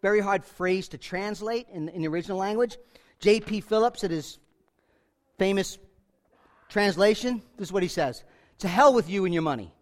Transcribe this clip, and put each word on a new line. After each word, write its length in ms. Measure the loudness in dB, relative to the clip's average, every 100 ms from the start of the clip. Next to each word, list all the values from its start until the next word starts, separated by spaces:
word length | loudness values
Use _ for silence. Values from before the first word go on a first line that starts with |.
very 200 | 2 2
hard 240 | 2 -2 -4
phrase 420 | -6 -2 -2 -4
to 80 | -14
translate 680 | -10 -8 -6 -8 -6 -6 -6
in, 160 | -10 -8
in 120 | -6
the 60 | -4
original 300 | -4 -4 -4
language. 400 | -2 0 -2 -2 -20 -20 _ _
J 200 | 2 2
P 200 | 2 -6
Phillips, 440 | 0 2 2 0
in 80 | -4
his 260 | -4 -8 -16 _ _ _ _ _ _ _ _ _ _
famous 420 | 0 0 -2 -8 -20 _ _ _ _ _ _ _ _
translation, 720 | 0 2 4 4 4 0 -4 -8 -12
this 120 | -4
is 40 |
what 100 | -2
he 60 | -2
says, 340 | 0 -2 -4 -18 _ _ _
"To 80 | -2
hell 260 | 6 6
with 160 | 6 2
you 160 | 0 0
and 80 |
your 100 | 0
money." 300 | -2 -4 -8 _